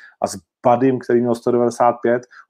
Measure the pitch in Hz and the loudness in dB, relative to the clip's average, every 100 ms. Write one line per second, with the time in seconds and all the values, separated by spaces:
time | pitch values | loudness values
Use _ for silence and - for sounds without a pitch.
0 | - _ 101 95 - _ 123 120 135 120 | -20 _ -8 -8 -18 _ 0 2 2 -2
1 | - 120 120 117 127 120 120 120 120 117 | 0 0 0 -2 -2 0 0 0 0 0
2 | 117 120 - - | -2 -2 -6 -20